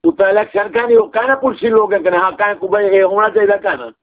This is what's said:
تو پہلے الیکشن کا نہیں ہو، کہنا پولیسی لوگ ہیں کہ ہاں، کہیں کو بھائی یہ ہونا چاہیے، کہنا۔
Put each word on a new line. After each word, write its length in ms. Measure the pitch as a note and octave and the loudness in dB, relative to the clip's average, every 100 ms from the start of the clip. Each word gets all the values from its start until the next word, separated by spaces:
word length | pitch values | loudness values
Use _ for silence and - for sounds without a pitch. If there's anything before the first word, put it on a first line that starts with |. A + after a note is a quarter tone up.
تو 80 | E3 | -2
پہلے 200 | D#3+ G3 | 0 0
الیکشن 420 | G#3 A3 G3+ G3+ | 0 -2 -4 -4
کا 140 | A#3 A#3+ | -4 2
نہیں 100 | A#3 | 2
ہو، 100 | G#3 | 2
کہنا 280 | A3 B3+ | -4 -2
پولیسی 340 | C4+ C4 - A#3 | -2 -2 -2 0
لوگ 240 | A3 G#3 | 2 2
ہیں 100 | G3 | 0
کہ 60 | E3+ | 0
ہاں، 220 | F3 F#3+ | 0 -2
کہیں 240 | D#3 G#3 | -2 -4
کو 140 | G3+ F#3 | -2 -2
بھائی 180 | G#3 G3+ | 0 2
یہ 160 | G3 | 2
ہونا 260 | F#3+ G3+ G#3+ | 2 2 0
چاہیے، 300 | G#3 G3+ G3+ | 2 0 0
کہنا۔ 240 | G3+ D3 A#2 _ | -2 -6 -10 _